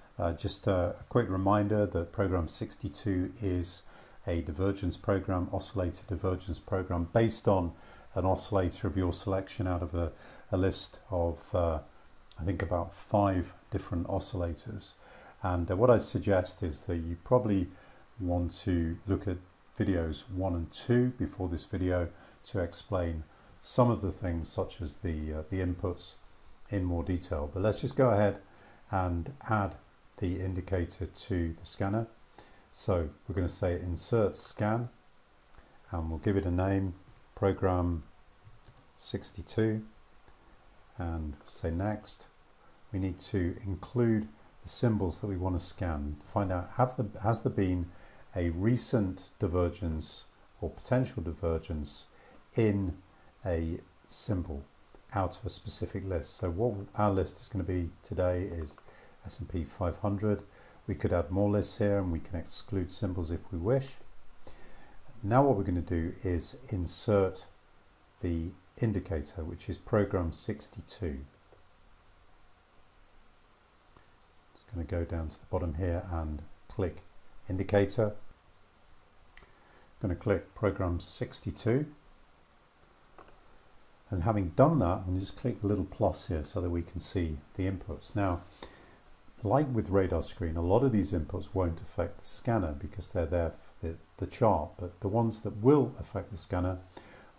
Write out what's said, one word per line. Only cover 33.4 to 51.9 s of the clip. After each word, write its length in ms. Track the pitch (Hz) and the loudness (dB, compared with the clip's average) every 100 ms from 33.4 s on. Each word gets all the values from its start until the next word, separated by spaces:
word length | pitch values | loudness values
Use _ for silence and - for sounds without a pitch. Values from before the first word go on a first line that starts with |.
| 82 | -2
say 300 | - 92 87 | 0 0 0
insert 580 | 87 82 - 117 101 - | -2 -6 0 2 2 0
scan, 520 | - - 104 113 120 - - - - - - - - - - | -8 -2 0 0 -2 -10 -20 -20 -20 -20 -20 -20 -20 -20 -8
and 180 | 90 80 | -4 -4
we'll 120 | 80 | -2
give 180 | 107 98 | 2 2
it 80 | 92 | 2
a 60 | |
name, 420 | 87 95 98 95 85 - - - | 2 4 2 0 -4 -14 -20 -18
program 680 | - 101 92 95 90 87 85 - - - - - - - - - - | 0 0 2 2 2 2 0 -6 -18 -20 -20 -20 -20 -20 -20 -20 -18
sixty-two, 880 | - 104 - - 82 - 110 110 107 - - - - - - - - - - - | -8 -8 -8 -12 -4 2 2 2 -4 -16 -20 -20 -20 -20 -20 -20 -20 -20 -16 -6
and 360 | 85 82 78 73 - | -4 -4 -4 -8 -12
say 240 | - 85 | -6 -4
next. 560 | 85 104 107 - - - - - - - - - | -2 -2 -2 -8 -16 -18 -20 -20 -20 -20 -20 -6
We 80 | 95 | -2
need 200 | 95 87 | -2 -2
to 360 | - 101 87 92 98 | -2 0 0 -2 -4
include 600 | 90 - 123 117 110 107 - - - | -6 -2 2 4 4 0 -8 -20 -18
the 80 | - | -10
symbols 480 | - 123 107 95 - | 0 2 4 2 -2
that 100 | 104 | -4
we 80 | 92 | -2
wanna 240 | 92 90 | 0 0
scan, 580 | - - 90 76 73 76 - | -2 -4 -2 -2 -4 -8 -4
find 200 | - 98 | -2 0
out 220 | 90 87 - | 0 -2 2
have 180 | 127 - | 2 2
the, 120 | 104 - | -4 -2
has 200 | 98 117 | 0 2
there 100 | 110 | 0
been 360 | 104 95 90 85 - - - - 95 | 2 2 2 -2 -8 -20 -20 -8 -2
a 140 | 87 | 0
recent 800 | 85 107 120 - 117 95 90 - - | 2 2 2 2 2 0 -4 -12 -4
divergence 840 | 98 87 87 - 85 78 73 - - - - - | 0 4 2 0 -4 -4 -6 -10 -14 -20 -20 -8
or 80 | 82 | -8
potential 540 | - - 151 123 - | -6 0 2 2 -2
divergence 840 | 85 82 85 80 - 78 73 | -6 -2 0 0 -2 -4 -4